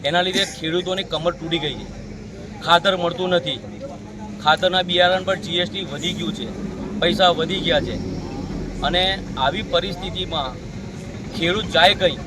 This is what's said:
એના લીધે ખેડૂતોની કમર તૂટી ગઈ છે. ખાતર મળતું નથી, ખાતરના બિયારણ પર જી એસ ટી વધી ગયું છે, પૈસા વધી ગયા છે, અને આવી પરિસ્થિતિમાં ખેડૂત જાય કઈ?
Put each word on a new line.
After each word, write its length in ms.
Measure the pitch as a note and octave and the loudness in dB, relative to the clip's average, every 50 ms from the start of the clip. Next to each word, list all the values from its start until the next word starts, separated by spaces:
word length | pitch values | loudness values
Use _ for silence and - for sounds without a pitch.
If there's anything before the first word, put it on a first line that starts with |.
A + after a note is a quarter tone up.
| - | -2
એના 180 | C#3 D#3+ F3 | 2 2 2
લીધે 220 | F3+ F#3+ F3+ F#3+ G3 | 2 2 2 0 0
ખેડૂતોની 580 | - - - E3 D#3+ D#3+ F3+ - F3+ F#3 F#3+ | 0 -2 -6 -4 -2 0 0 0 0 -2 -2
કમર 300 | F#3+ - - D3+ D#3+ F3 | -2 -4 -4 0 0 0
તૂટી 260 | E3 - D#3+ E3 E3 E3 | 0 0 -4 -2 -2 0
ગઈ 160 | D3 D3 C3 | -2 -2 -4
છે. 240 | A2 - - - - - - - - - - - - - - - - | -6 -10 -10 -12 -12 -12 -12 -12 -12 -12 -14 -14 -14 -12 -12 -12 -8
ખાતર 360 | - D#3 E3+ F3 E3 G3 F#3 | 2 4 4 6 6 4 2
મળતું 320 | F3+ F3 E3+ E3 E3+ F#3 F#3 | 2 0 0 0 0 0 2
નથી, 320 | F3+ F3 E3+ D#3 C#3 A2+ G#2 G2+ G2+ - - - - - - - - - - - - - - | 2 2 2 0 -6 -6 -8 -10 -12 -10 -10 -10 -10 -12 -12 -14 -12 -12 -10 -10 -10 0 4
ખાતરના 380 | D3+ D#3 D#3 F3+ F#3 F3+ F#3 | 4 4 4 4 2 2 2
બિયારણ 420 | F#3 F3+ F3 F3 F3+ F3+ F#3 F#3 F#3 | 0 2 4 6 6 6 6 4 2
પર 120 | F#3+ F#3+ | 0 -2
જી 200 | E3+ - D#3+ E3+ | -2 -2 -2 0
એસ 140 | F3 F3+ - | 0 0 -2
ટી 140 | - G3 F#3+ | -2 -6 -6
વધી 280 | D#3 C#3+ C#3+ - - | -6 -6 -4 -4 -4
ગયું 200 | - - E3+ D#3+ | -2 -2 -2 -4
છે, 140 | - - B2 - - - - - - - - - - - | -4 -4 -6 -6 -6 -6 -6 -6 -6 -6 -6 -6 -2 2
પૈસા 280 | D#3+ F3 E3+ - F#3+ F3+ | 2 2 4 6 6 6
વધી 320 | E3+ D#3 D#3+ D#3+ F#3+ F#3+ | 6 4 2 0 0 0
ગયા 200 | D#3 E3 E3 D3 | 2 2 2 2
છે, 140 | - - A2 - - F#2+ F#2 - - - - - - - - - - - - - | 2 0 -4 -4 -4 -6 -6 -6 -6 -8 -8 -6 -6 -6 -6 -6 -6 -6 -6 -2
અને 360 | C3+ C#3+ D#3+ F3+ F#3 F#3+ F#3+ G3 F#3+ - - | -2 2 2 2 2 2 0 -2 -6 -8 -4
આવી 260 | C3+ C3 C#3 D#3 G#3 | 0 0 0 0 0
પરિસ્થિતિમાં 1040 | G#3+ D3 E3+ E3+ F3+ G3 F3+ - G3 F#3 - F3+ F#3 E3+ E3 D#3 C#3 B2+ B2+ - - - - - - - - - - - - - - - - - | -4 0 0 0 0 0 -6 -6 -6 -8 -6 -6 -6 -4 -2 -4 -4 -4 -6 -8 -10 -10 -10 -10 -10 -10 -10 -10 -10 -10 -10 -10 -10 -8 -4 0
ખેડૂત 260 | E3 E3+ F#3 G#3+ G#3+ | 2 2 2 2 -2
જાય 300 | F3 - E3 E3 F#3+ G3+ | 2 4 8 8 8 8
કઈ? 220 | - F#3 F3 C3+ A#2+ - | 6 4 2 2 0 -8